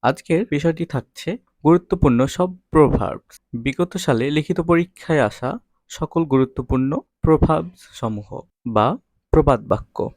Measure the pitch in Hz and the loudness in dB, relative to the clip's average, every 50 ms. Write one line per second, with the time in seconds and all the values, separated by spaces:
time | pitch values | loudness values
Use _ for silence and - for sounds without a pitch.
0 | - 123 139 - - - 175 165 220 - - 143 147 170 160 160 170 - - 135 | 0 -2 -2 -2 -4 -2 -2 -2 0 -2 -4 -2 -2 -2 -2 -2 -6 -6 -6 -8
1 | - _ _ - - - 190 247 _ _ _ _ _ 143 170 175 - _ - 185 | -8 _ _ -12 -10 -10 -10 -10 _ _ _ _ _ 4 4 4 2 _ -2 2
2 | - 147 120 117 127 135 - - 180 185 185 180 _ _ - 156 151 131 - 135 | 2 4 4 4 2 0 0 -2 -4 -4 -4 -10 _ _ 4 4 4 4 4 0
3 | 107 - - - _ _ - - _ _ - 117 117 135 135 - 175 175 - 190 | -2 -2 -6 -8 _ _ -20 -20 _ _ -12 -6 -6 -6 -2 -2 -4 -4 -4 -6
4 | - - 131 117 120 139 147 151 147 - 185 - 165 165 175 170 175 175 _ - | -2 0 0 0 0 0 0 -2 -2 -2 -4 -4 0 2 2 2 2 -2 _ -20
5 | - - 165 151 127 104 - - - 127 165 247 _ _ _ _ _ _ - - | -4 -2 0 2 2 0 -2 -4 -8 -6 -6 -8 _ _ _ _ _ _ -10 -8
6 | 165 - - 170 165 147 135 131 131 131 - - 131 - 135 131 131 135 151 277 | -8 -4 -2 -2 -2 2 2 2 2 0 -2 -10 -6 -2 -2 0 0 0 -2 -4
7 | - _ _ _ _ 165 160 151 - - 156 156 165 175 180 _ - _ _ - | -6 _ _ _ _ 2 4 4 4 2 2 0 -2 -6 -14 _ -20 _ _ -8
8 | - 113 110 104 101 - - - - _ _ _ _ 123 113 107 107 123 190 262 | -8 -6 -6 -8 -10 -12 -14 -16 -16 _ _ _ _ -2 0 2 2 2 0 -4
9 | _ _ _ _ _ _ - 156 156 143 135 113 - - 92 - - _ _ - | _ _ _ _ _ _ 2 2 4 4 2 0 0 -2 -4 -4 -4 _ _ -8
10 | - - - | -8 -8 -8